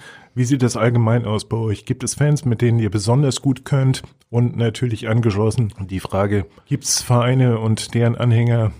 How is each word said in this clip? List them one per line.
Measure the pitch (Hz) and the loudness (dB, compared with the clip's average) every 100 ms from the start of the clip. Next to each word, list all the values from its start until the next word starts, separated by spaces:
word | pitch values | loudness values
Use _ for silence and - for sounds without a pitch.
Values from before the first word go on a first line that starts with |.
| - - - | -10 -20 -12
Wie | 120 | -4
sieht | 123 139 | 0 2
das | 120 117 | 0 2
allgemein | 120 120 113 120 | 2 2 2 2
aus | 110 107 - | 0 -4 -4
bei | 113 | -4
euch? | 113 98 - | -2 -4 -4
Gibt | 127 | -4
es | 123 | -4
Fans, | - 147 147 | -2 0 2
mit | 123 113 | 0 0
denen | 120 117 | 2 2
ihr | 107 | 0
besonders | 104 98 123 143 120 | -2 0 2 2 0
gut | 139 127 | -2 -2
könnt? | - 139 131 131 - _ _ | -2 0 2 0 -6 _ _
Und | 120 120 - | -2 0 0
natürlich | 117 107 123 107 110 | -2 -2 -4 -4 -2
angeschlossen | 113 117 98 110 104 110 - | 0 2 0 0 0 -4 -4
die | 95 95 | -8 -8
Frage, | - 95 104 101 - - _ | -4 -2 0 0 -4 -12 _
gibt's | 143 - - | -6 -2 -4
Vereine | - 120 120 131 127 113 | 0 2 2 2 2 2
und | 113 110 - | 0 -2 -2
deren | 117 117 117 | 0 0 0
Anhänger, | 123 113 120 117 110 - | 2 2 2 2 0 -4